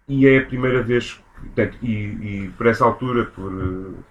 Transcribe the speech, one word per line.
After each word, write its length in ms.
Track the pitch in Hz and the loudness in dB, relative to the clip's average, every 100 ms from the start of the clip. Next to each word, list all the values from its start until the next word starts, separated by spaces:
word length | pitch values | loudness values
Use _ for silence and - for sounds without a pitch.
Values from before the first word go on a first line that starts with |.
| - | -4
e 200 | 139 135 | 4 6
é 100 | 131 | 6
a 80 | 131 | 2
primeira 360 | 123 127 127 | -2 0 0
vez, 400 | 113 123 - - _ - | 2 0 0 -8 _ -18
portanto, 420 | - - 104 - | -8 -2 -2 -2
e, 640 | 120 107 104 - 104 101 98 | -4 -2 -4 -6 -6 -6 -8
e 80 | - | 0
por 100 | 117 | 2
essa 180 | 110 120 | 4 2
altura, 400 | 110 127 120 110 | 2 -2 -2 -2
por, 260 | - 95 | -6 -10
eh, 500 | 95 95 92 95 87 - | -4 -4 -6 -10 -14 -18